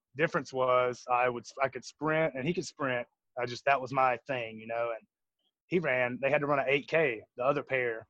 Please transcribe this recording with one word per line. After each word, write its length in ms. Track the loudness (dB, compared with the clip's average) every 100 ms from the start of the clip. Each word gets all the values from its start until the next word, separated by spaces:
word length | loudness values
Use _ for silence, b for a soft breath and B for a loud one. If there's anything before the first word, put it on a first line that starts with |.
| _ -2
difference 360 | -2 -2 -4
was 520 | 0 4 4 2 -2 0
I 200 | 2 2
would, 160 | 0 -8 -4
I 60 | -2
could 160 | -2
sprint 500 | -14 -6 0 2 0
and 100 | 0
he 80 | -4
could 140 | -4 -6
sprint. 400 | -6 -2 -2 -6 _ _ -6
I 60 | -6
just, 180 | 0 2
that 140 | 2
was 120 | 2
my 240 | 2 2 2 -4
thing, 320 | -6 -6 -10
you 80 | -8
know, 240 | -4 -4
and 160 | -6 -12 _ _ _ _ _ _
he 100 | 0
ran, 400 | 2 2 0 0
they 80 | 0
had 120 | 2
to 80 | 2
run 100 | 0
an 80 | 2
eight 220 | 0 2
K, 340 | 2 2 -2 -10 -2
the 80 |
other 180 | 0 0
pair 460 | -2 -2 0 -4